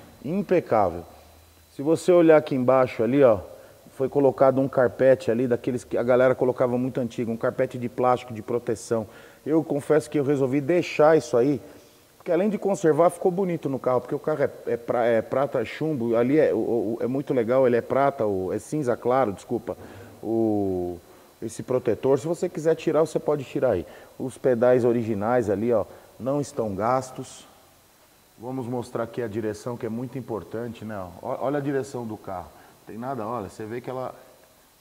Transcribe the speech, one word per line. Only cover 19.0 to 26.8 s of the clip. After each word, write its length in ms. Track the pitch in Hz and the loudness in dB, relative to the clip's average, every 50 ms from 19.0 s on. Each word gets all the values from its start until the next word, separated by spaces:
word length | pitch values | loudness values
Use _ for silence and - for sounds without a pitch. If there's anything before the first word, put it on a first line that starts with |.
| - 120 127 135 127 107 | 0 0 2 2 2 0
desculpa, 460 | 95 - - - 123 107 - - 90 - - - - - - - - - | -2 -6 -8 -6 -6 -6 -6 -8 -10 -10 -12 -20 -20 -20 -20 -20 -18 -12
o, 760 | - 104 113 113 113 110 107 101 101 95 92 90 87 90 87 82 - - - - - - _ - | -6 -4 -2 0 0 0 0 0 -2 -2 -2 -4 -4 -6 -8 -12 -16 -20 -20 -20 -20 -20 _ -14
esse 200 | 113 113 - - | -12 -12 -12 -10
protetor. 560 | 117 - 127 127 - 117 101 - - 131 139 135 | -6 -4 -4 -2 0 -2 -2 0 2 2 2 2
Se 80 | - | 0
você 220 | 160 175 - 190 180 | -2 -4 -4 -4 -6
quiser 280 | - 160 147 165 165 | -4 -2 0 0 0
tirar, 240 | 160 - 170 147 151 | 0 0 0 2 2
você 180 | 160 160 - 160 | 2 0 -2 -4
pode 260 | - - 151 147 127 | -2 -2 -2 -2 -4
tirar 280 | - - 143 135 123 | -6 -4 -2 0 0
aí. 140 | 101 87 80 - - - - - - - | 0 0 -2 -6 -12 -20 -20 -20 -14 -10
Os 200 | 127 131 - - | -10 -10 -6 -2
pedais 480 | - 135 123 113 123 123 127 131 117 | 0 2 2 4 6 6 6 6 4
originais 640 | 123 117 120 110 110 110 98 104 113 123 127 110 101 | 2 2 2 0 -2 -4 -2 -2 0 0 0 0 0
ali, 200 | 98 98 113 123 | 0 0 0 0
ó, 140 | 117 104 90 - - - - - - - | 0 0 -2 -4 -10 -20 -20 -20 -16 -10
não 220 | 104 131 139 147 | -6 -4 -4 -4
estão 340 | 135 - - - 113 107 95 | -4 -6 -6 -6 -6 -4 -4
gastos. 720 | 90 | -2